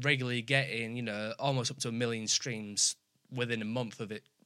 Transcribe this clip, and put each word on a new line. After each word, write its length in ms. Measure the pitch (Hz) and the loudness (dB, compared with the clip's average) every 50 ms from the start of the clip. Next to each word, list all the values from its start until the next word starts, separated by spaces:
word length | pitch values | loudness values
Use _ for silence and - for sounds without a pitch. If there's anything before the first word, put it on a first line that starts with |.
| 123 | 2
regularly 380 | 143 143 127 131 123 123 120 | 4 4 4 2 0 0 0
getting, 540 | 117 117 139 135 131 80 101 113 113 113 117 123 | 0 2 2 2 2 2 0 -2 -2 -2 -4 -4
you 60 | 120 | -2
know, 300 | 113 104 104 107 110 113 - | -2 -2 -2 -2 -4 -4 0
almost 320 | 131 139 139 131 117 - | 2 2 2 2 2 0
up 60 | 143 - | -2 -4
to 100 | - 123 | -4 -2
a 20 | |
million 360 | 113 117 123 117 117 113 110 104 | 0 0 0 0 0 0 0 0
streams 680 | - - - 135 117 110 107 101 104 101 - - - - _ _ _ _ _ _ | 0 0 0 -2 -4 -4 -6 -4 0 2 2 2 2 -2 _ _ _ _ _ _
within 300 | 131 120 123 117 120 113 | -4 -2 0 0 0 0
a 40 | 107 | 0
month 340 | 107 113 127 123 110 98 - | 0 0 -2 -2 -2 -4 -8
of 120 | 117 101 | -8 -8
it 140 | 107 - - _ _ _ _ | -8 -10 -12 _ _ _ _